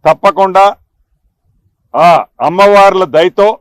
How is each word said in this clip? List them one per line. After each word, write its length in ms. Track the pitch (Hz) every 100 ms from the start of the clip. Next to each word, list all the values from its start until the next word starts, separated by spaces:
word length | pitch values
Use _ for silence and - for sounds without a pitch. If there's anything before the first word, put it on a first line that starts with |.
| 160
తప్పకుండా 580 | 160 202 156 190 185 202 202 _ _ _ _ _ _ _ _ _ _ _ 131 170
ఆ 20 | 151 104 _ 135
అమ్మవార్ల 560 | 185 202 202 196 190 185 151
దయతో 320 | 180 - 208 220